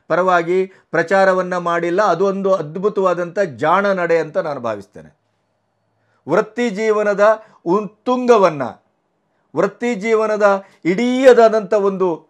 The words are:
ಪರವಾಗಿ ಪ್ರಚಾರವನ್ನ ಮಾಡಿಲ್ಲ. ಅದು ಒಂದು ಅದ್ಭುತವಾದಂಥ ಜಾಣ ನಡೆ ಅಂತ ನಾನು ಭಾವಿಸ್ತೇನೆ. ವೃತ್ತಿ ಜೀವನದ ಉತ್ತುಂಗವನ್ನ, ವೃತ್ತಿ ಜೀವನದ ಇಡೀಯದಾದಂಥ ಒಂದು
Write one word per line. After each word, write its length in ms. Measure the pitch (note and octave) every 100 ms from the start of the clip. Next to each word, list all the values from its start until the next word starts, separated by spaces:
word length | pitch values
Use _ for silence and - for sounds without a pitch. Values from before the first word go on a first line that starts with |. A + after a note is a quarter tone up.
| _
ಪರವಾಗಿ 580 | E3 F#3 F3 E3+ F#3 F#3+
ಪ್ರಚಾರವನ್ನ 920 | - _ D#3+ E3 G3 F#3+ F#3 F3+ F3+
ಮಾಡಿಲ್ಲ. 460 | F3 E3+ E3+ F3
ಅದು 240 | G#3+ E3 G3
ಒಂದು 280 | G3 G3
ಅದ್ಭುತವಾದಂಥ 840 | F#3+ D3+ F3+ G3+ G3 F#3+ F3 F3 F3+
ಜಾಣ 480 | G3 A#2+ D3 F#3 G3+
ನಡೆ 320 | F#3+ E3+ E3
ಅಂತ 200 | D#3 E3+
ನಾನು 220 | E3 C3+
ಭಾವಿಸ್ತೇನೆ. 580 | A#2 G#2+ G2 F2 D2+ _ _ _ _ _ _ _ _ _ _ _ -
ವೃತ್ತಿ 420 | F3 G#3+ - A#3+
ಜೀವನದ 720 | F#3+ A3 G#3+ G#3 G3 G#3 G#3+ - _
ಉತ್ತುಂಗವನ್ನ, 1000 | - G3 G#3 - - B3 B3 A3+ F#3 D3+ A#2+ F#2+ _ _ _ _ _ _ _ C#3
ವೃತ್ತಿ 380 | G3 - A#3+
ಜೀವನದ 680 | A3+ A3 A3 G#3+ G#3+ G#3 G3 - _
ಇಡೀಯದಾದಂಥ 880 | D#3 F#3 A#3+ B3+ C4+ A#3+ A3+ A3 G3
ಒಂದು 520 | G#3+ G3+ F#3+ F#3 D#3 -